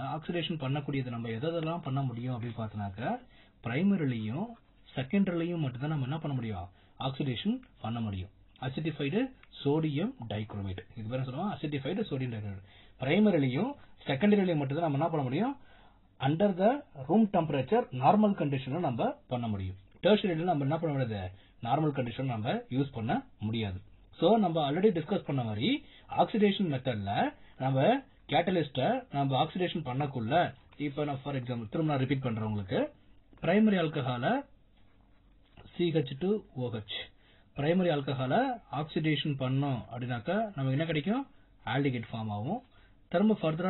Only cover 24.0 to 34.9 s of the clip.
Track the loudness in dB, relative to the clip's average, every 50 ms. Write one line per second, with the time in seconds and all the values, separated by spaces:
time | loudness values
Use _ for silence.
24 | -20 -18 -6 2 4 6 6 6 6 4 2 2 2 2 0 4 4 4 4 4
25 | -2 0 -2 -2 -2 -2 -2 0 0 0 -2 0 2 2 0 0 -2 -10 -20 -20
26 | -16 -6 2 2 2 4 4 4 4 4 4 4 0 0 0 -2 -2 -2 -2 -2
27 | -2 -2 0 0 0 0 -2 -8 -20 -20 -10 -4 -2 2 4 4 6 6 4 4
28 | 0 -6 -20 -20 -6 0 2 2 4 4 2 2 0 0 -2 0 0 2 0 0
29 | -4 -4 -2 -2 0 2 2 2 2 0 0 -2 -2 -2 -2 -4 -4 -4 -2 -2
30 | -2 -2 -4 -4 -2 2 2 2 2 2 -2 -10 -20 -20 -10 -8 -6 -6 -4 -4
31 | -4 -4 -4 -6 -6 -6 -6 -6 -4 -4 -6 -6 -6 -6 -4 -2 0 2 2 2
32 | 2 0 0 0 0 -2 -2 -2 -2 -2 -2 -4 -4 -2 -2 -2 -2 -2 -6 -12
33 | _ -20 -20 -20 -20 _ -18 -6 0 2 4 6 6 6 4 4 2 0 0 -2
34 | -2 -2 -2 0 0 0 0 0 -2 -6 -16 -20 _ _ _ _ -20 -20